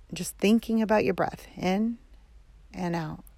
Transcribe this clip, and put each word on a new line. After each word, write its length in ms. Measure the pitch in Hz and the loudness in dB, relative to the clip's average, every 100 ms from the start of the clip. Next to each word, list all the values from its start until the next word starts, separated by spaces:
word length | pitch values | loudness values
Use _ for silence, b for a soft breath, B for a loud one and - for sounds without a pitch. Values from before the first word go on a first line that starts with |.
| - | -14
just 240 | - 180 - | -10 -10 0
thinking 440 | 196 226 - 226 | 4 4 2 0
about 240 | 208 214 | 2 2
your 100 | 196 | 2
breath, 320 | 180 - - - - | 0 -2 -6 -14 -4
in 420 | 180 196 226 233 - - - - - - - | -2 0 -2 -4 -14 -20 -20 -20 -20 -20 -16
and 220 | 185 175 170 | -8 -4 -4
out, 280 | 156 175 - | -6 -10 -16